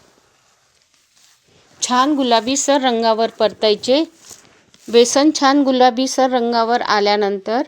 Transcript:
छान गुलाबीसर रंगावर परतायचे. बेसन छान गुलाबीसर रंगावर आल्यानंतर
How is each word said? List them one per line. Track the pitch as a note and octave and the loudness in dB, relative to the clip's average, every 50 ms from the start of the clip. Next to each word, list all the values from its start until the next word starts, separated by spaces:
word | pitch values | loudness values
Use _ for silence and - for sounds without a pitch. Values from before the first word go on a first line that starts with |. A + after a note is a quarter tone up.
| _ _ _ _ _ _ _ _ _ _ _ _ _ _ _ _ _ _ _ _ _ _ _ _ _ _ _ _ _ _ _ _ _ _ _ _ | _ _ _ _ _ _ _ _ _ _ _ _ _ _ _ _ _ _ _ _ _ _ _ _ _ _ _ _ _ _ _ _ _ _ _ _
छान | - - B3 B3 C4 D4 D#4 | -6 -2 0 0 0 0 0
गुलाबीसर | C#4 C4+ A#3+ A#3 A3+ G#3+ B3 C4+ C4+ - - C#4 C#4+ | 0 0 0 0 0 0 -2 -4 -2 0 0 0 0
रंगावर | C4 B3+ A#3 A3+ A#3 A3+ A3 G#3+ A3+ A3 | 0 0 -2 0 0 0 0 0 -2 -4
परतायचे. | - - A3 G#3 F#3 - - G#3+ G#3 G3+ - B3 B3+ D4+ D#4+ D#4+ _ _ - - - - _ _ _ _ _ _ _ _ _ - | -2 -2 -2 -2 -2 -2 -2 -2 -2 -2 0 0 0 0 0 -4 _ _ -20 -20 -20 -20 _ _ _ _ _ _ _ _ _ 0
बेसन | G#3+ A#3+ A#3+ A#3+ - C#4 C#4+ D#4 D4+ - | 2 4 4 4 2 2 2 2 0 2
छान | C#4+ C4+ C#4 D4 | 2 2 2 2
गुलाबीसर | C#4 C4+ C4 B3+ B3 B3+ A#3 B3 C4 C4 - - C4 B3+ | 2 0 2 2 2 2 2 0 -4 -4 -2 -2 0 0
रंगावर | B3+ B3 A#3 A#3 A#3+ A#3 A3+ A3 A#3+ B3 | 0 -2 -2 -2 0 -2 0 0 -2 -2
आल्यानंतर | - - G#3 G#3 G3+ G3+ G#3 G#3 G#3 G3 G3+ G3 F#3+ G#3+ A3 B3+ D4+ | -2 -2 -2 0 0 0 0 0 -2 -2 -4 -6 -6 -6 -4 -4 -6